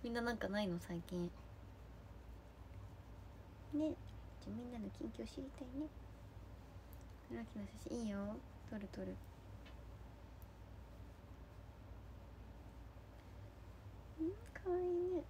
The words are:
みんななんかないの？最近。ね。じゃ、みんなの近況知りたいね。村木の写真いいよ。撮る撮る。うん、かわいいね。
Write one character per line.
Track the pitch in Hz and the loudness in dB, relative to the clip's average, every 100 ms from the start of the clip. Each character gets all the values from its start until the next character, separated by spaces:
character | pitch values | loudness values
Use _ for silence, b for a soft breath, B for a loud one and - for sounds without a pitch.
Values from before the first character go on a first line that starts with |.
み | 233 | 4
ん | |
な | 233 | 4
な | 233 | 6
ん | 226 | 6
か | 190 | 6
な | 202 | 6
い | 208 | 6
の？ | 175 | 4
最 | - 175 170 | 4 0 2
近。 | 180 175 - - - - - - - - - - - - - - - - - - - - - - - - | 2 2 0 -8 -8 -10 -10 -10 -10 -8 -10 -8 -8 -10 -10 -8 -6 -6 -8 -8 -8 -8 -8 -10 -10 2
ね。 | 294 311 - - - - - | 6 6 6 -2 -6 -6 -6
じ | - | -2
ゃ、 | |
み | 214 240 | -2 0
ん | |
な | 240 | 0
の | 202 | 0
近 | - 226 226 | 0 -2 0
況 | 220 | -2
知 | - | -2
り | 269 - | -4 -2
た | |
い | 247 262 | -2 2
ね。 | 311 - - - - - - - - - - - - - - | 0 0 -8 -8 -8 -8 -8 -8 -8 -8 -8 -8 -6 -8 -2
村 | 233 226 | 0 0
木 | 220 | 0
の | 196 | -2
写 | 214 - | -2 0
真 | 240 | 4
い | 226 | 4
い | |
よ。 | 202 202 220 - - - | 4 4 2 -4 -8 -2
撮 | 214 | -2
る | 196 | 0
撮 | - 190 | 0 0
る。 | 190 - - - - - - - - - - - - - - - - - - - - - - - - - - - - - - - - - - - - - - - - - - - - - - - - - - | 0 -4 -8 -8 -8 -6 -8 -6 -6 -8 -8 -8 -8 -8 -8 -8 -8 -8 -6 -8 -8 -8 -8 -8 -8 -8 -8 -8 -8 -6 -8 -8 -8 -8 -8 -8 -8 -8 -8 -10 -10 -8 -6 -6 -6 -8 -6 -6 -6 -6 4
う | 320 | 4
ん、 | 403 - | 4 -4
か | - 370 | 0 8
わ | 359 | 8
い | |
い | 359 349 359 359 | 10 8 8 6
ね。 | - | 4